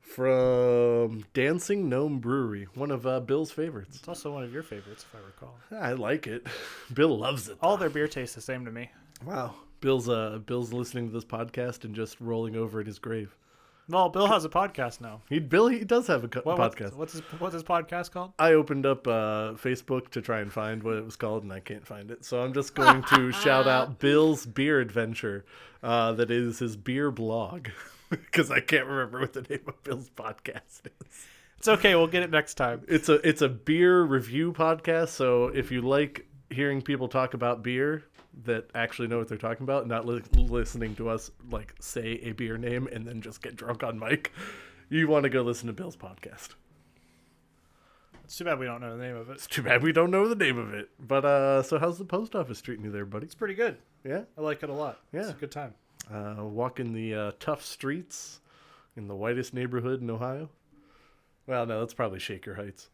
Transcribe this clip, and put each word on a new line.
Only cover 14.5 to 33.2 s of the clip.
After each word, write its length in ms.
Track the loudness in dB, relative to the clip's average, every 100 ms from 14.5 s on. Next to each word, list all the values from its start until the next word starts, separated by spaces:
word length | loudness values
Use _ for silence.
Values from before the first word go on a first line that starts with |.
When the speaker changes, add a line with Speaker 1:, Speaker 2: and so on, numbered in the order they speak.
Speaker 2:
podcast 500 | 0 -2 -2 -6 -6
now. 220 | -16 -16 -4
Speaker 1:
He, 80 | -4
Bill, 280 | 4 6 6
he 100 | 4
does 260 | 2 2 4
have 140 | 0
a 60 | 0
co-, 140 | -4
Speaker 2:
What, 160 | -2 2
what's, 160 | 2 2
Speaker 1:
podcast. 160 | -10
Speaker 2:
what's 180 | -8 -10
his, 80 | -10 -14 -8
what's 160 | -6
his 80 | -6
podcast 480 | 0 0 0 -6 -6
called? 220 | -8 -10 4
Speaker 1:
I 140 | 8
opened 320 | 8 6 2
up, 220 | 2 2 2
uh, 480 | 0 2 0 -2
Facebook 560 | -4 -4 -4 -2 -4 -2
to 100 | -8
try 200 | -4 -4
and 120 | -4
find 300 | -4 -4 -4
what 140 | -4 -4
it 80 | -6
was 100 | -6
called, 260 | -4 -4
and 80 | -6
I 100 | -12
can't 260 | -12 -14 -12
find 240 | -16 -14
it. 120 | -14
So 200 | -4 -2
I'm 100 | 0
just 220 | -2 -2
going 280 | 2 4 4
to 280 | 4 2 2
Speaker 2:
<laughs> 80 | 0
Speaker 1:
shout 260 | 2 4 4
out 320 | 2 0 0
Bill's 460 | 4 6 4 2
Beer 360 | -4 -2 2 2
Adventure. 680 | 2 -2 -2 -4 -6 -8 -12 -20 -20 -12
Uh, 300 | 0 2 2
that 180 | 2 2
is 280 | 2 0 -2
his 180 | -6 -6
beer 340 | -6 -2 -2
blog, 580 | -2 -4 -4 -4 -8 -12 -14 -18 -20
<laughs> 300 | -8 -8 0
'cause 200 | 0 2
I 100 | 2
can't 260 | 2 2 2
remember 340 | -2 -2 -2
what 120 | -4
the 80 | -4
name 220 | -8 -8 -8
of 160 | -14
Bill's 260 | -8 -8 -8
podcast 720 | -12 -12 -10 -12 -12 _ -20
is. 420 | -20 _ -20 -20 -20 -20 _ _
Speaker 2:
It's 120 | 4
okay. 260 | 6 8
We'll 140 | 8 6
get 140 | 4
it 60 | 2
next 260 | 2 0 0
time. 260 | 0 0 2
Speaker 1:
It's 200 | 2 6
a, 180 | 6